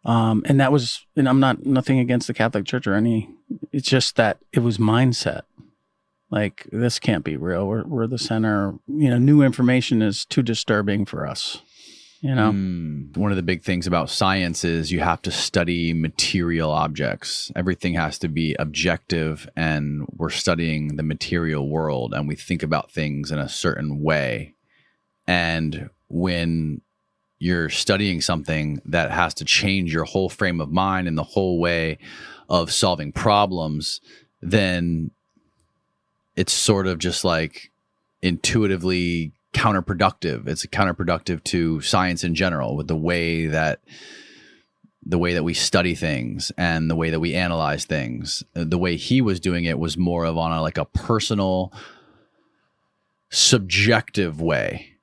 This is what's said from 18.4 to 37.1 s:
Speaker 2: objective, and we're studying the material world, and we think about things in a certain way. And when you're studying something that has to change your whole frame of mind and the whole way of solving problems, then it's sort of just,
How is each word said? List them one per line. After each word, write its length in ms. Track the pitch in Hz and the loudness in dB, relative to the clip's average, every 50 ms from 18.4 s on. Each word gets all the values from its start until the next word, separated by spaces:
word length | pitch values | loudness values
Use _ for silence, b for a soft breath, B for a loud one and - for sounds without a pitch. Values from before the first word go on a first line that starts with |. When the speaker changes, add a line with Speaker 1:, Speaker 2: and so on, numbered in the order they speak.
| 80 78 - - | 0 0 0 -2
Speaker 2:
objective, 920 | 78 76 73 73 87 87 82 - _ - 90 82 78 80 78 71 - - _ | -4 -4 -2 -2 0 0 0 -2 _ -4 -2 -2 0 -2 -4 -6 -10 -10 _
and 500 | - 82 80 76 76 73 73 73 73 71 - - | -2 0 0 0 0 -2 -2 -4 -6 -6 -10 -6
we're 120 | - 85 78 | -6 -6 -4
studying 680 | - - - 95 85 82 85 80 78 78 76 73 73 | -4 -2 0 0 0 2 0 0 0 -2 -2 -4 -4
the 60 | 73 | -4
material 680 | 78 78 76 - - - 90 87 82 80 78 73 69 71 | -2 -4 -4 -4 -4 -2 -2 0 0 0 0 -2 -2 -2
world, 440 | 73 80 80 76 71 64 60 58 - | -2 -2 -2 -2 -2 -4 -4 -4 -4
and 140 | 69 73 71 | -4 -4 -4
we 60 | 71 | -6
think 260 | - - - 87 78 | -8 -4 -6 -4 -4
about 280 | - 76 80 73 - _ | -2 -2 -2 -2 -2 _
things 400 | - 80 78 76 71 71 73 73 | -6 -4 -4 -2 -4 -6 -6 -4
in 80 | 78 73 | -4 -4
a 100 | 69 65 | -4 -6
certain 540 | - - - 85 - - 73 73 71 73 | -6 -2 -2 -2 -2 -2 -4 -6 -4 -2
way. 520 | 73 78 78 76 69 64 57 53 - - _ _ _ _ _ _ _ _ _ _ _ _ _ _ _ | 0 0 2 2 0 -2 -4 -6 -8 -12 _ _ _ _ _ _ _ _ _ _ _ _ _ _ _
And 600 | - 90 87 85 82 82 82 80 76 76 78 71 73 _ _ _ _ | 0 0 0 2 0 0 0 -2 -2 -4 -6 -10 -14 _ _ _ _
when 720 | - 82 90 92 87 85 85 82 82 82 80 76 71 - _ _ _ _ _ _ _ _ _ _ _ _ | -4 -2 -2 0 0 0 0 0 0 0 -2 -2 -6 -8 _ _ _ _ _ _ _ _ _ _ _ _
you're 300 | 78 87 90 85 82 76 | -2 0 0 0 0 -2
studying 500 | - - - - 98 95 104 98 90 80 | -2 -2 0 0 2 2 2 0 0 -2
something 640 | - - 87 80 71 - 80 78 76 76 73 67 _ | -2 -2 -2 -2 -2 -2 -2 -2 -2 -2 -4 -6 _
that 280 | - 78 85 78 - | -2 0 0 0 0
has 200 | - 90 87 80 | 0 -2 -2 -2
to 120 | - - 76 | -2 -6 -2
change 480 | - - - - 98 95 98 90 85 78 | 0 0 2 2 2 0 0 0 -2 -2
your 100 | 80 80 | -2 -4
whole 240 | - - 98 92 92 | -2 -2 -2 -2 -2
frame 320 | - - 104 90 87 82 | -2 -2 -2 -2 0 -2
of 120 | 78 71 | -4 -2
mind 340 | 80 90 95 98 95 92 90 85 | 0 0 2 2 0 0 0 -2
and 80 | 80 | -2
the 60 | 78 | -4
whole 360 | 73 - - 101 95 92 90 85 | -4 -2 0 0 0 2 2 2
way 360 | 85 85 85 82 80 80 76 B B B B B B B B B B B | 2 2 2 0 0 -2 -4 B B B B B B B B B B B
of 200 | 90 87 85 85 | 0 0 0 0
solving 400 | - - - 95 90 - 76 73 | 0 0 2 0 0 -2 -6 -8
problems, 880 | - - - 113 104 104 104 95 92 85 80 78 76 76 78 - - - b b b b b b b _ | -6 0 2 4 4 4 4 2 0 -4 -2 -2 -4 -4 -4 -6 -8 -10 b b b b b b b _
then 680 | - 85 104 107 98 92 90 87 87 85 85 82 80 - _ _ _ _ _ _ _ _ _ _ _ _ _ _ _ _ _ _ _ _ _ _ _ _ _ | -2 2 2 2 2 2 0 0 0 0 -2 -2 -4 -6 _ _ _ _ _ _ _ _ _ _ _ _ _ _ _ _ _ _ _ _ _ _ _ _ _
it's 180 | - 92 - | -4 -2 0
sort 340 | - - - - 104 98 95 92 | 0 0 2 2 2 2 2 0
of 100 | 90 80 | -2 0
just, 240 | 87 90 | -2 -2